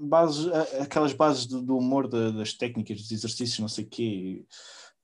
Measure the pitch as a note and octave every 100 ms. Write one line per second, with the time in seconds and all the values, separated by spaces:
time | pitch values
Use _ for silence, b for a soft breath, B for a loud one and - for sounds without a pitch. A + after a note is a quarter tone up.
0 | D3 D#3+ E3 D3 E3+ D#3+ D#3 C3+ C#3 D#3
1 | D3 B2+ D#3 C3 B2 B2+ B2+ C3 B2+ C#3
2 | C3 A#2+ A2+ A2 G#2+ - B2 A#2+ G#2+ G#2
3 | A2 G#2+ A2+ - A#2+ - A2 - G#2 -
4 | A2+ G2 F#2 F#2 - B B B B _